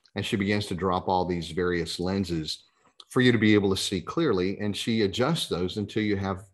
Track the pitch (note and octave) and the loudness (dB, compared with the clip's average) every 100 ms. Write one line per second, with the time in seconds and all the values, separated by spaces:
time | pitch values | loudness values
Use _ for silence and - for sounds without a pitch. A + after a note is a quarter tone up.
0 | _ G2 G2 A2 G2 G#2 G2 F2 F#2+ F2+ | _ -8 -2 0 2 0 -2 -2 0 0
1 | F#2 F#2 F2 F2 E2 E2 F2+ F2 E2 - | 2 0 0 -2 -4 -2 0 0 -2 -4
2 | F2+ G2 F2+ E2 D2+ - _ _ _ _ | -2 -2 -2 -4 -4 -10 _ _ _ _
3 | - C3 B2+ A#2 A2 G#2 G2 F#2+ - F#2+ | -4 2 4 6 6 6 4 0 -2 -4
4 | - - D#3+ F#2+ F#2 G2 G#2 G2 - A2+ | -4 -2 0 2 0 -2 -4 -4 -2 2
5 | G2 F2+ B2+ E3 - E2+ F2+ G#2+ G2+ A2 | 0 2 0 0 -2 -2 -2 -4 -4 -2
6 | G#2 G2 G2 F#2+ - | 0 0 -2 -4 -8